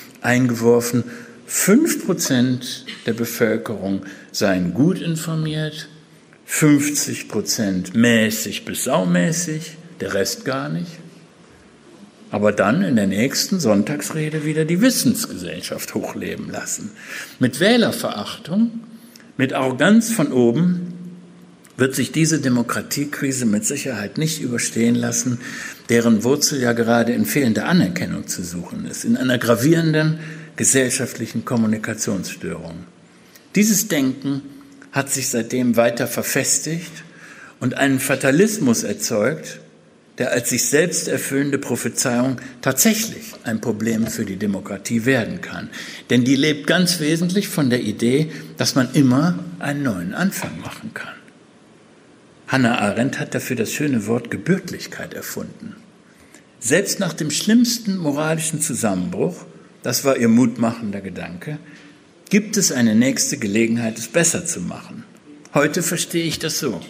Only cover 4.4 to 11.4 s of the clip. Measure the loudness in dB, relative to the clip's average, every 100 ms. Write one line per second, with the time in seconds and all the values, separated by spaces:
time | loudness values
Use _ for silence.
4.4 | 2 2 0 4 4 2 -2 -4 -2 -2
5.4 | -2 -4 -6 -8 -14 -20 -20 -20 -20 -20
6.4 | -8 2 6 6 4 -2 -4 -6 -6 -6
7.4 | -2 -2 0 -2 0 2 4 6 4 0
8.4 | -4 -6 -6 -4 0 2 2 2 2 0
9.4 | -4 -6 -8 -16 -20 -10 -4 -2 -2 -2
10.4 | -4 -4 -4 -6 -8 -12 -20 -20 -20 -20